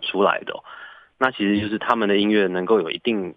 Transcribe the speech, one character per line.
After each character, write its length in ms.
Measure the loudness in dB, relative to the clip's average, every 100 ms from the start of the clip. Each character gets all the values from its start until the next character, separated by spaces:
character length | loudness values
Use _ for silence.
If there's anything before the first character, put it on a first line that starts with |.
出 180 | -4 2
来 200 | 2 0 -6
的 80 |
哦。 80 | -12 -14 -18 -20 -20 -18 -2
那 60 | -2
其 80 | 0
实 240 | 0 0
就 60 | 0
是 100 | -4
他 180 | -2 0
们 140 | 2
的 80 | 2
音 140 | 4
乐 160 | 4 2
能 180 | 0 2
够 160 | 2
有 80 | 0
一 80 | -4
定 380 | -4 -2 -4